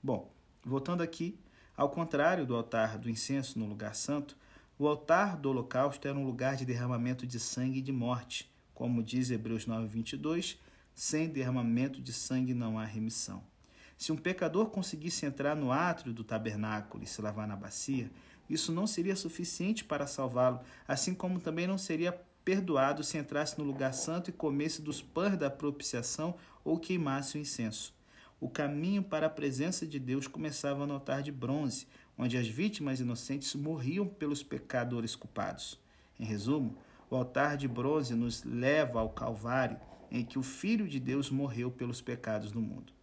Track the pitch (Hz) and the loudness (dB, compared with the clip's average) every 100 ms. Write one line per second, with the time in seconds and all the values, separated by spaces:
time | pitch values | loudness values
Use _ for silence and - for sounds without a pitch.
0 | 135 104 - - - _ 120 135 135 175 | 0 -2 -2 -20 -20 _ -2 -2 0 0
1 | 165 - 170 - - - - - 143 170 | -2 -2 -4 -4 -16 -20 -18 0 0 2
2 | 165 143 156 180 127 117 113 113 113 110 | 0 4 4 4 2 0 0 2 2 0
3 | 117 113 - 139 135 113 107 104 107 110 | -4 -4 -2 -2 -2 -4 -4 -4 -6 -4
4 | - 147 143 - - - - - 147 147 | -2 -2 -4 -14 -20 -20 -20 2 2 2
5 | - 170 202 170 139 131 127 127 143 143 | 4 6 6 2 0 0 0 2 2 0
6 | 139 139 135 123 131 135 127 120 123 120 | -4 -2 -2 0 0 0 -2 0 0 2
7 | 123 127 123 120 - - 127 131 131 131 | 0 0 -2 -4 -4 0 0 0 0 0
8 | 120 123 - - - _ _ - 123 120 | 0 0 -2 -8 -10 _ _ -4 0 2
9 | 110 123 127 117 117 113 117 113 110 113 | 2 0 2 0 0 -2 -2 -2 -2 -2
10 | 110 131 151 165 170 - - - - - | -4 -4 0 0 -2 -8 -18 -20 -20 -6
11 | - 151 160 139 127 127 117 117 135 135 | 0 2 2 0 2 2 4 4 2 -2
12 | 131 117 - 131 127 123 113 110 110 110 | -6 -6 0 2 2 2 0 0 -2 -2
13 | 110 - - 95 - _ - - - - | -2 -2 -6 -8 -12 _ -20 -20 -20 -8
14 | - 156 180 185 165 175 220 202 180 156 | -2 0 0 2 2 4 2 2 -2 -4
15 | 160 - 147 135 143 151 135 135 175 160 | -4 -2 -2 0 2 2 2 4 2 0
16 | 127 113 110 110 113 104 110 107 101 - | -4 -6 -2 -2 -2 -2 0 -2 -4 -10
17 | - - 107 104 107 98 98 - - 135 | -8 -4 -4 -2 -4 -6 -8 -6 -2 -2
18 | 113 - - - - 156 - 165 208 - | -2 -10 -20 -20 -4 -2 0 2 0 2
19 | 180 190 165 - 175 - 180 220 - 147 | 0 0 -2 -4 -4 0 0 0 0 -2
20 | 143 - 131 123 127 123 - - - 143 | -2 -2 0 6 6 4 -6 -16 -4 0
21 | - 180 185 185 160 160 180 190 - 160 | 0 0 0 0 0 0 0 0 0 0
22 | 170 175 - _ - 190 185 139 135 147 | 0 -2 -12 _ 2 2 4 6 6 4
23 | 147 160 143 143 147 - 147 135 135 131 | 0 -2 -2 0 0 -2 -2 0 0 0
24 | - 170 175 - 156 143 156 156 151 139 | 0 -2 -2 -2 0 2 0 -2 -4 -6
25 | - 160 196 185 143 135 147 143 - 123 | -4 0 2 4 0 0 -2 -2 -4 -2
26 | 120 - 160 175 - - 147 165 - 180 | -2 -2 -2 -4 -12 -8 0 0 2 2
27 | 147 135 139 151 143 - 113 107 - - | 2 0 -2 -4 -4 -2 -2 -4 -10 -14
28 | - - - - 143 - 143 147 175 202 | -20 -20 -20 -8 -6 -2 -2 0 2 2
29 | 190 156 156 156 143 127 160 185 160 143 | 2 2 0 2 -2 0 0 0 -4 -4
30 | 127 135 135 - 156 143 143 139 143 139 | -2 -2 -2 -6 -4 -2 -2 -2 -2 -4
31 | 135 135 143 135 123 143 139 - - - | -2 -2 -2 -4 0 0 0 -2 -8 -20
32 | - - 120 123 113 110 208 208 143 127 | -20 -2 0 2 0 2 0 0 -2 0
33 | 120 120 - 139 139 143 147 160 127 180 | 0 -2 -2 -4 -2 -2 -2 0 0 2
34 | 190 - 151 143 - 135 - 127 120 120 | 0 0 0 0 -2 -8 -2 0 0 0
35 | 113 - - - 98 - - - _ - | -2 -6 -8 -4 -4 -4 -10 -10 _ -20
36 | - - 110 107 110 151 120 - - - | -20 -8 -4 -2 2 2 2 -2 -16 -20
37 | - 127 123 - 143 143 139 117 131 156 | -4 -2 0 2 2 2 -2 0 2 2
38 | 127 117 120 113 - 120 127 151 139 117 | 2 2 0 -2 -4 2 4 6 4 2
39 | 110 - 117 107 113 131 123 - - - | 0 -2 -4 -2 0 2 2 -2 -12 -20
40 | - 120 120 135 131 - 196 226 196 139 | -4 -2 0 -2 -4 -2 2 2 2 -2
41 | 123 139 139 135 143 117 123 123 120 120 | 0 0 2 2 2 0 -2 -2 -4 -4
42 | - 120 - 107 107 113 110 85 82 - | -4 -4 -2 -2 -2 -2 -2 -4 -12 -20